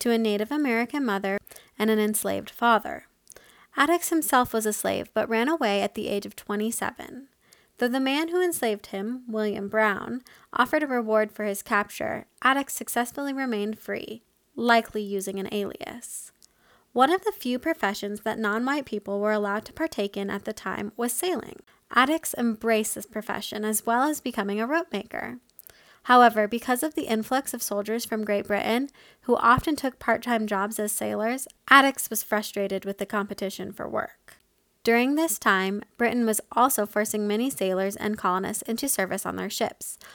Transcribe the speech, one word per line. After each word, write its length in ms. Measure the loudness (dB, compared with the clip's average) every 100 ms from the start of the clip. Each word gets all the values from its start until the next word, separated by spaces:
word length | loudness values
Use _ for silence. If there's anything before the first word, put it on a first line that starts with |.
to 100 | 2
a 80 | 2
Native 340 | 2 0 0
American 520 | 0 0 0 0 -2
mother 340 | 0 0 -2 -4 -6 -20 -16 -2
and 100 | 2
an 100 | 4
enslaved 520 | 2 0 -2 -4 -6
father. 560 | 0 4 4 2 -10 -14 _ _ -20 -20 -20 _
Attucks 360 | 0 4 2 2
himself 420 | 0 4 2 4
was 140 | 0 -2
a 80 |
slave, 340 | -2 -2 -2 -2
but 160 | -2 0
ran 180 | 2 2
away 320 | 2 2 2
at 140 | 0
the 140 | -4 -4
age 180 | -4 -6
of 100 | -14
twenty-seven. 920 | -6 -2 -2 -2 -4 -6 -14 -14 -18 _ _ -20 _ -4
Though 100 | 0
the 100 | 2
man 300 | 2 2 0
who 140 | 2
enslaved 460 | 2 0 -2 -2 -4
him, 340 | -6 -6 -6 -6
William 420 | -2 -2 -2 -2
Brown, 540 | 2 2 0 -4 -10 -12 -20 -8
offered 300 | 0 2 2
a 40 | 0
reward 460 | -2 2 2 2
for 120 | -2
his 180 | -4 -4
capture, 640 | 0 0 0 -4 -6 -6 -10 -2
Attucks 320 | 2 2 0
successfully 580 | -6 -4 -2 -2 -4 -4
remained 460 | -2 -2 -2 -2 -6
free, 440 | -6 -8 -8 -14 _ _ _
likely 480 | -2 4 6 4 -6
using 380 | -4 -4 -4 -6
an 80 | -4
alias. 800 | -4 -4 -8 -12 -12 -12 -14 -14 _ -20 _ _ _ _
One 200 | 2 4
of 120 | 4
the 80 | 0
few 260 | -4 -4 -2
professions 640 | -2 -2 -2 -2 -6 -6
that 180 | -6 -2
non-white 460 | -2 0 0 -2
people 340 | -4 -8 -4 -2
were 140 | 0
allowed 320 | 0 0 -4
to 80 | -6
partake 440 | -6 -4 -2 -4 -4
in 140 | -6
at 140 | -6
the 80 | -6
time 400 | -8 -6 -6 -6 -4
was 160 | -4
sailing. 460 | -2 -2 -2 -6 -14 -20 _ -2
Attucks 460 | 2 4 2 -2 -2
embraced 560 | -2 0 0 2 0
this 100 | -6
profession 600 | -8 -10 -6 -6 -6 -4
as 200 | -2 -2
well 200 | 0 2
as 160 | 2 0
becoming 400 | -4 -4 -2 -2
a 60 | 0
rope 240 | -2 -2
maker. 480 | -6 -6 -8 -8 -12 _ _ -20 -20 _ -10
However, 420 | 6 8 8 6 0
because 380 | 0 0 0
of 100 | 0
the 140 | -2 -2
influx 440 | -2 0 -2 -2
of 120 | -6
soldiers 400 | -4 -4 -2 -4
from 200 | -2 -4
Great 220 | 0 -2 0
Britain, 440 | 0 2 0 -2 -8 -20 _
who 120 | 0
often 400 | 4 6 4 2
took 240 | -2 -2 -4
part-time 480 | 0 0 2 -2 0
jobs 320 | -2 -2 -4
as 140 | -4
sailors, 560 | -2 -2 -2 -2 -4 -8 -8 6
Attucks 420 | 8 8 2 -4
was 120 | -6
frustrated 640 | 0 -2 -2 -4 -2 -2
with 140 | -6 -6
the 80 | -4
competition 640 | -2 -4 -4 -6 -6 -10
for 160 | -8 -4
work. 480 | -4 -4 -10 -20 -20 _ _ _ _
During 320 | 4 4 4 2
this 200 | 0 2
time, 460 | 2 4 2 -2 -8 -2
Britain 280 | 0 2
was 180 | 2 0 0
also 340 | 4 4 4 -2
forcing 400 | 0 0 0 0
many 240 | 0 0
sailors 460 | 0 0 0 -2 -2
and 200 | -4 0
colonists 460 | 0 0 0 -6
into 240 | -4 -4 -2
service 380 | -2 -2 -2 -4
on 80 |
their 160 | -6 -6
ships, 480 | -2 -4 -4 -14 -14 -18